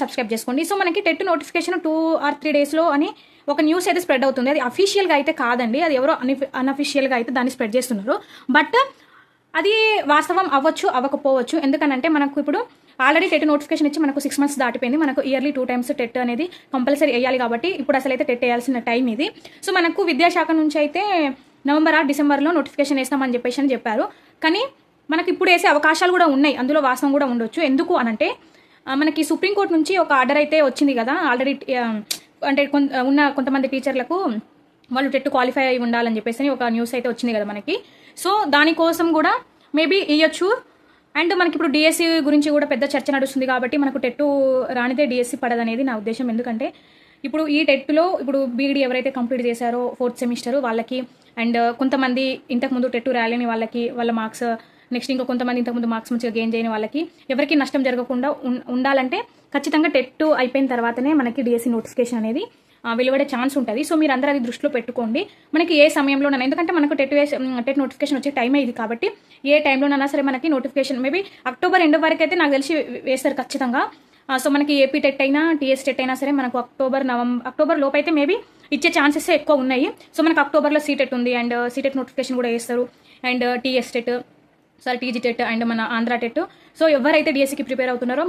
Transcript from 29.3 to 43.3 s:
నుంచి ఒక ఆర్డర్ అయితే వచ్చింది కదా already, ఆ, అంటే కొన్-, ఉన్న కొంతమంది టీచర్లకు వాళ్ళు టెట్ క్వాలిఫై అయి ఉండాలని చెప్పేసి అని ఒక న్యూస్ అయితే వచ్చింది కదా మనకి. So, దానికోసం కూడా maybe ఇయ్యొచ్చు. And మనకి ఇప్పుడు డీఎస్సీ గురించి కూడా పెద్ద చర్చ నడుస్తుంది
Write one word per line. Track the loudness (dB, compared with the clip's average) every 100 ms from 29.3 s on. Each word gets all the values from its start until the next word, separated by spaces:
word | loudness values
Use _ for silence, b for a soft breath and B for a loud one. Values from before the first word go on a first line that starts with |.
| 0 0 0 2 2
నుంచి | 2 0
ఒక | 2 2
ఆర్డర్ | 2 2
అయితే | 2 2 2
వచ్చింది | 2 0 0
కదా | 0 0 0
already, | 0 0 -2 -4 -2
ఆ, | -2 -4 -8 B B -6 -2
అంటే | 0 2
కొన్-, | 2 0 0 2
ఉన్న | 4 2 0
కొంతమంది | -2 0 0
టీచర్లకు | -2 -2 -2 -2 -2 -2 -4 -8 _ _ _ -8 -2
వాళ్ళు | 0
టెట్ | 0 0 0
క్వాలిఫై | 0 0 0
అయి | 0 0
ఉండాలని | 0 0 -2
చెప్పేసి | -4 -2
అని | -2 0
ఒక | 0 -2
న్యూస్ | -2 -4
అయితే | -4
వచ్చింది | -2 -2 -2
కదా | -4
మనకి. | -6 -4 -6 -6 B B -6
So, | -2 0 2 4
దానికోసం | 4 4 2 2 0 2
కూడా | 2 0 -6 _ b 0
maybe | 2 2 2 2
ఇయ్యొచ్చు. | 2 2 -2 -2 -6 b b b b -2
And | 0 2
మనకి | 0 0
ఇప్పుడు | 0 2
డీఎస్సీ | 2 2 2 2 2
గురించి | 2 4 2
కూడా | 2
పెద్ద | -2 -2
చర్చ | -2 -2 -2
నడుస్తుంది | 0